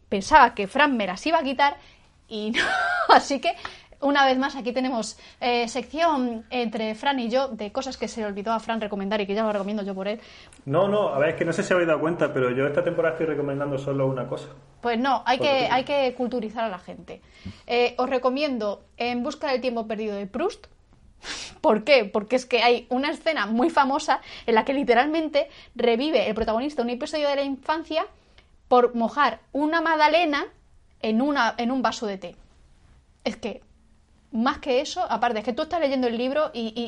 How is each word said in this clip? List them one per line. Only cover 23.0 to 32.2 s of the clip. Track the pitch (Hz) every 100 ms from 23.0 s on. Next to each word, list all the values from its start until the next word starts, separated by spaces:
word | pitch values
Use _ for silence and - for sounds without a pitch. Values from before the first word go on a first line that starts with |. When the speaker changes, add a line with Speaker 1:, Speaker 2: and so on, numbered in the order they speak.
| -
Speaker 1:
escena | 320 330 294 202
muy | 226 330
famosa | 330 269 285 - 262 - - -
en |
la | 226
que | -
literalmente | 277 214 233 294 311 311 302 320 - -
revive | - 233 233 294 277 202
el |
protagonista | 220 226 220 277 294
un | 233
episodio | 247 302 311 294
de | 277
la |
infancia | 277 269 - 311 320 311 392 - _ - - _ -
por | 247 240
mojar | 233 226 277 285 - _
una | 269 302 330
magdalena | 320 320 302 311 349 285 381 - _ - _ _
en | 226 220
una, | 277 285 233 -
en | 240
un | 262
vaso | 226 247 220
de |
té. | 190